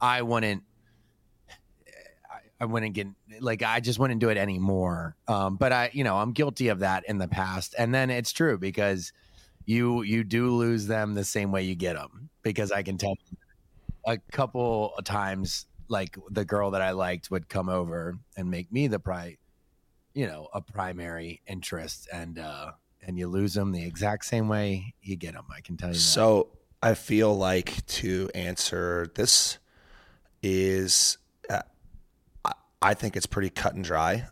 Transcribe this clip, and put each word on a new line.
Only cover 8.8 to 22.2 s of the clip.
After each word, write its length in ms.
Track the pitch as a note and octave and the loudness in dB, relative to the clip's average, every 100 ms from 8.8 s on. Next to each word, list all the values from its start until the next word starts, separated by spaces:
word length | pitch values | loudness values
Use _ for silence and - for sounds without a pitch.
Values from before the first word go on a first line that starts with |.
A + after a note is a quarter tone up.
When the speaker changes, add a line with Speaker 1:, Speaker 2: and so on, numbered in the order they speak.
| G2+ F#2 E2+ - - - - - - | 0 0 -4 -14 -20 -20 -20 -8 0
Speaker 1:
you, 360 | A#2 A#2+ A#2+ | 2 4 2
you 220 | G#2 A2+ | 2 0
do 260 | G#2+ A2+ B2 | 2 2 4
lose 380 | A#2+ A#2 A2+ G#2 | 4 4 2 2
them 260 | A2 G#2+ | 0 0
the 100 | G#2 | 0
same 280 | F#2+ G#2+ G2+ | -2 0 0
way 100 | G2 | 0
you 120 | F#2+ F2 | 0 0
get 200 | F2+ D#2 | -2 -2
'em, 360 | D2 - C#3+ _ | -8 -14 -20 _
because 300 | A2+ G#2 G2+ | -4 -2 0
I 100 | G2+ | -2
can 160 | F#2 F#2+ | -2 -2
tell 160 | G2 G2 _ | -2 -4 _
you 80 | - _ _ _ - - - A2 | -20 _ _ _ -14 -12 -6 -2
a 100 | A2+ - | -4 -2
couple 640 | - C3 B2 A#2+ A2+ G#2+ - | -2 -2 0 2 2 0 -2
of 60 | |
times, 640 | F#2+ G#2 G2 F#2+ F#2+ - - - - | -4 -2 -2 -2 -4 -6 -10 -16 -4
like, 280 | G#2+ F#2 - - | -4 -4 -8 -6
the 140 | G#2 F#2+ | -4 0
girl 260 | G#2 G2+ | 2 2
that 100 | F#2+ | 2
I 100 | F#2+ | 2
liked 380 | F#2 F2+ F2+ - | 2 0 -2 -4
would 200 | F#2+ - | -6 -2
come 200 | G2 F#2 | -2 0
over 480 | F#2 E2+ E2+ E2+ F2+ - - | 0 -2 -4 -6 -8 -12 -6
and 120 | F2+ | -4
make 220 | F2 F2 | -4 -4
me 160 | A#2+ C#3+ | 0 0
the 100 | G#2 | 0
pri-, 400 | F#2+ F2+ F2 D#2+ _ _ _ _ _ _ _ | -2 -6 -8 -16 _ _ _ _ _ _ _
you 120 | C#3 A2+ | -6 -4
know, 220 | D2+ D2+ | -6 -10
a 80 | G2+ | -10
primary 800 | - G2+ F#2 F2+ E2+ E2 E2+ E2+ - | -8 -6 -6 -6 -8 -8 -10 -12 -12
interest, 600 | F#2 - E2+ D#2+ - - | -10 -8 -8 -8 -12 -12
and, 280 | F2 | -10